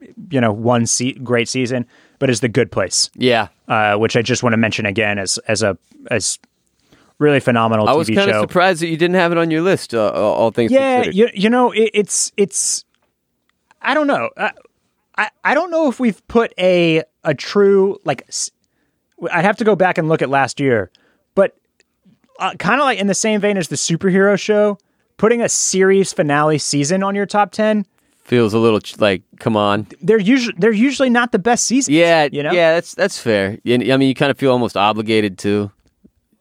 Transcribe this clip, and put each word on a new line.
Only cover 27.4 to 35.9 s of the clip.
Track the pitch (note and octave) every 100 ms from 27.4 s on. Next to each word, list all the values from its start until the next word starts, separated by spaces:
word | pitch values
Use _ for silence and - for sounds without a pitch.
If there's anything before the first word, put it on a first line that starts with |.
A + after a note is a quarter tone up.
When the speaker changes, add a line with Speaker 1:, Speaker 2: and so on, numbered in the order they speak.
| G3+
Speaker 1:
ten. | - G#3+ G#3+ - _ _ _
Speaker 2:
Feels | - A#2+ A2
a | A2+
little | A2+ G#2
ch-, | - -
like, | G#2+ F#2 - _
come | A#2+ G#2
on. | G#2 G#2 G#2 -
Speaker 1:
They're | F3+ A3
usu-, | F#3+ C4+ A#3 E3+
they're | G#3+
usually | G#3 C#4 C4 C4
not | A#3+ A#3+
the | G#3
best | - - -
seasons, | B3+ B3+ D#3
Speaker 2:
Yeah, | E3+ E3 D3
Speaker 1:
you | C#3+
know? | D3
Speaker 2:
yeah, | F3 E3 E3
that's, | - -
that's | D#3 -
fair. | A#2+ G#2 G2 A2 -
Y-, | B2 G#2+
I | C3+
mean, | C3+
you | B2
kinda | C#3+ -
feel | C3+
almost | B2 A2 F#2
obligated | G#2 G#2+ A2 A2 G#2 F2+
to. | G2+ G#2 G2+ - _